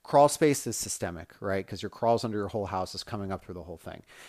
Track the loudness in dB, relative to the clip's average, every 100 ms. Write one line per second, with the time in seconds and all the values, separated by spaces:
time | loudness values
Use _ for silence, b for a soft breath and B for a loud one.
0 | 4 8 8 6 4 4 -2 -6 -6 -6
1 | -6 -6 -12 -8 -4 -2 -4 -8 -10 -2
2 | 2 2 2 -4 -4 -4 -4 -4 -4 -6
3 | -8 -8 -6 -8 -8 -14 -12 -14 -14 -16
4 | -18 B